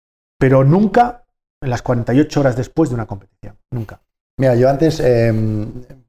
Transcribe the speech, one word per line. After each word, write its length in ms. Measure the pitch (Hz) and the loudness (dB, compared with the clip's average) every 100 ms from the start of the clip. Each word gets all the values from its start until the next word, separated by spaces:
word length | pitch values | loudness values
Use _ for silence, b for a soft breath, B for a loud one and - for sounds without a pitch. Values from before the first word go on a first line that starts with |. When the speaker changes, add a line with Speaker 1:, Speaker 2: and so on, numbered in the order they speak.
| _ _ _ - | _ _ _ -2
Speaker 1:
Pero 240 | 131 135 | 2 4
nunca 640 | 135 180 214 240 240 - _ _ _ _ | 4 4 2 2 0 -2 _ _ _ _
en 80 | 135 | -6
las 140 | 117 | -6
cuarenta 300 | - 123 113 123 | -4 -4 0 0
y 40 | |
ocho 200 | 151 - | 0 0
horas 160 | 135 120 | -2 -2
después 320 | 120 - 156 | -4 -2 -2
de 60 | 123 | -2
una 100 | 110 | -8
competición. 520 | 98 95 _ 104 - _ | -12 -18 _ -20 -20 _
Nunca. 300 | 123 107 - _ _ _ - | -12 -12 -14 _ _ _ -2
Speaker 2:
Mira, 160 | 131 120 | 0 2
yo 140 | 127 | 2
antes, 300 | 143 165 151 | 2 0 0
em, 720 | 135 120 117 110 110 107 113 117 - 135 | 0 2 2 0 -2 -4 -8 -12 -18 -20